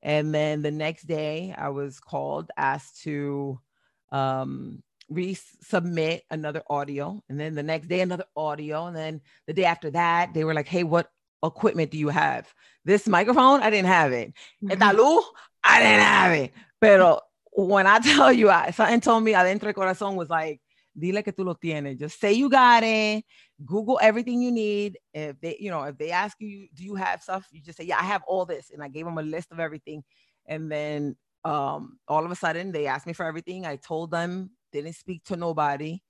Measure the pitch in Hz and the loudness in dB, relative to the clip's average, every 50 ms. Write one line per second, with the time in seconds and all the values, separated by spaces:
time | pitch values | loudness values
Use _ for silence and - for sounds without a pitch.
0 | _ 143 151 151 151 156 156 151 151 151 151 151 147 151 151 151 156 156 165 _ | _ -2 -2 -2 -2 -2 -2 -2 -2 -2 -2 -4 -4 -6 -6 -4 -6 -6 -8 _
1 | - 156 170 151 156 151 151 160 175 190 180 - 151 143 139 139 139 143 135 - | -10 -8 -6 -6 -6 -6 -8 -8 -10 -12 -12 -10 -8 -8 -8 -8 -10 -10 -12 -18
2 | _ _ - 143 139 143 143 151 165 165 - - 143 135 135 143 - - _ - | _ _ -10 -8 -6 -6 -8 -8 -10 -10 -8 -4 -4 -4 -4 -4 -8 -16 _ -16
3 | - 160 151 143 143 143 143 139 139 139 135 123 _ _ _ _ _ _ _ _ | -10 -8 -8 -6 -6 -6 -6 -6 -8 -8 -10 -12 _ _ _ _ _ _ _ _
4 | _ _ - 139 135 135 131 131 131 135 135 131 131 127 143 135 _ _ _ _ | _ _ -6 -4 -2 -2 -4 -4 -6 -8 -10 -12 -14 -14 -16 -18 _ _ _ _
5 | _ _ 151 160 180 185 190 - - _ _ _ _ - - 185 170 175 170 165 | _ _ -8 -8 -6 -6 -8 -10 -14 _ _ _ _ -4 -4 -2 -2 -2 -4 -2
6 | 156 160 165 165 _ _ - 156 151 151 147 160 - _ 147 143 143 139 143 139 | -2 -2 -4 -6 _ _ -12 -10 -8 -8 -8 -10 -8 _ -6 -6 -4 -6 -8 -8
7 | 143 160 190 208 _ _ 135 143 151 160 160 147 143 156 160 160 151 170 175 180 | -8 -8 -10 -14 _ _ -10 -8 -8 -8 -8 -8 -6 -6 -6 -6 -6 -6 -4 -2
8 | 185 180 180 175 185 _ _ 147 156 151 147 147 151 151 151 156 165 175 175 160 | -2 -2 -4 -8 -10 _ _ -8 -6 -6 -6 -8 -8 -8 -8 -8 -8 -8 -10 -10
9 | 156 156 160 151 _ _ _ _ _ - 160 165 185 175 170 - - 156 139 170 | -10 -10 -10 -12 _ _ _ _ _ -8 -4 0 2 2 2 0 -4 -6 -2 0
10 | 170 170 170 170 175 - - 160 156 160 160 156 147 - 170 175 175 160 151 170 | 0 2 2 2 0 0 -2 -4 -2 0 -2 -2 -4 -2 -2 -2 -2 2 0 0
11 | 170 - _ _ _ _ _ _ - 160 - - - 214 - 170 160 151 - 156 | 0 -2 _ _ _ _ _ _ -6 -6 -6 0 0 0 2 0 -2 -4 -2 -4
12 | 151 147 143 151 156 147 135 120 107 _ _ _ _ _ _ _ _ 151 196 208 | -4 0 2 2 2 2 0 -4 -8 _ _ _ _ _ _ _ _ 2 2 2
13 | - 220 196 - 240 214 254 - 254 262 277 277 - 220 214 208 185 180 185 175 | 2 2 2 2 4 4 4 6 6 6 6 6 4 2 2 2 4 4 4 4
14 | 160 143 127 120 113 - - _ - - _ _ - 196 190 190 220 208 196 208 | 4 2 0 -2 -4 -8 -12 _ -20 -20 _ _ -6 -6 0 4 4 4 6 6
15 | 233 277 320 359 - - - - - _ _ _ - - 214 226 233 220 214 208 | 6 6 6 4 2 0 -10 -20 -20 _ _ _ 4 6 6 6 8 6 6 6
16 | 208 208 208 196 190 185 170 151 135 120 _ - - _ _ _ - 220 202 190 | 6 6 4 4 4 4 4 2 0 -4 _ -18 -20 _ _ _ 6 8 8 10
17 | 185 175 156 - - _ _ _ _ _ _ - 202 180 202 196 190 190 208 233 | 10 8 6 4 0 _ _ _ _ _ _ -2 0 2 4 4 6 6 6 6
18 | 233 277 294 285 285 262 254 247 220 202 190 170 160 160 175 - 226 214 233 233 | 6 4 4 6 8 6 6 6 6 6 6 6 4 0 0 0 2 2 2 2
19 | - - 233 226 220 220 214 185 180 180 190 208 214 214 202 - 190 185 185 185 | 4 4 2 4 4 2 4 4 4 4 2 -2 -4 -6 -4 -2 -2 -2 -2 -2
20 | 214 202 196 185 170 139 165 160 160 160 151 151 _ _ _ _ _ _ _ 151 | -4 -6 -4 -6 -6 -2 -2 -4 -2 -4 -8 _ _ _ _ _ _ _ _ -8
21 | 151 180 185 208 208 208 190 - 190 185 170 _ - 165 160 151 143 139 135 127 | -6 -4 -4 -4 -4 -6 -8 -6 -6 -6 -6 _ -6 -6 -6 -6 -6 -8 -10 -10
22 | 147 151 - - - 208 208 226 269 285 233 269 254 247 240 233 226 226 220 220 | -12 -12 -10 -4 0 2 2 2 2 4 4 6 6 8 6 6 4 2 0 0
23 | 214 214 208 220 220 _ _ _ _ _ _ _ 147 135 165 208 208 202 262 - | 0 0 -2 -4 -6 _ _ _ _ _ _ _ -12 -6 -6 -4 -2 0 0 4
24 | - 220 214 226 240 240 247 247 247 247 240 233 220 214 208 202 208 208 185 - | 4 4 4 4 -4 -4 -2 -2 -2 -2 -2 -2 -2 -2 -2 -2 -4 -6 -8 -14
25 | _ _ _ 151 156 151 139 143 - 196 - - 202 208 175 156 135 147 143 135 | _ _ _ -10 -10 -10 -12 _ -10 -10 -10 -10 -10 -8 -8 -8 -8 -8 -10 -10
26 | 151 160 170 180 196 208 - _ 214 214 202 196 196 _ _ 135 180 196 208 196 | -8 -4 -2 -2 -2 -4 -8 _ -18 -18 -18 -18 -20 _ _ -20 -18 -14 -10 -6
27 | 190 185 180 180 - - 185 190 190 _ _ 147 139 165 165 _ 165 175 180 - | -4 -4 -4 -6 -6 -10 -10 -10 -10 _ _ -20 _ -20 -18 _ -8 -4 -2 -2
28 | 170 185 208 190 196 - 185 190 180 175 175 139 - _ - 147 147 143 135 151 | -2 -2 -2 -4 -4 -4 -4 -4 -2 -4 -8 -12 -12 _ -18 -16 -16 -14 -14 -12
29 | 160 170 165 160 156 156 156 160 175 _ 165 165 165 156 151 151 _ - 151 151 | -12 -10 -8 -8 -8 -8 -8 -10 -12 _ -10 -10 -10 -10 -10 -14 _ -16 -18 -18
30 | 139 _ _ _ _ _ _ _ _ _ 151 156 160 156 151 151 151 151 151 147 | -18 _ _ _ _ _ _ _ _ _ -12 -10 -8 -8 -8 -8 -6 -6 -6 -6
31 | 147 143 127 _ _ _ _ _ _ 160 151 147 139 139 147 147 151 - - _ | -6 -8 -8 _ _ _ _ _ _ -6 -4 -4 -4 -4 -6 -8 -12 -16 -20 _
32 | _ _ 143 156 156 170 180 175 - 170 160 165 180 196 175 151 147 139 131 139 | _ _ -4 -4 -2 -4 -8 -6 -6 -6 -4 -4 -8 -8 -6 -6 -4 -4 -4 -6
33 | - 170 170 - 185 160 156 165 165 - 180 185 185 165 143 139 _ - 165 160 | -8 -12 -10 -8 -8 -8 -8 -10 -12 -14 -14 -12 -10 -12 -12 -12 _ -10 -10 -8
34 | 170 165 160 170 170 175 180 185 190 185 _ _ _ _ _ 143 147 160 165 - | -8 -6 -6 -6 -6 -6 -6 -10 -12 -14 _ _ _ _ _ -10 -10 -10 -16 -18
35 | _ - 180 165 _ - 190 170 170 170 165 156 151 143 143 139 151 156 165 190 | _ -14 -14 -14 _ -10 -10 -6 -6 -6 -2 -2 -2 -2 -2 -4 -6 -10 -10 -12
36 | _ _ | _ _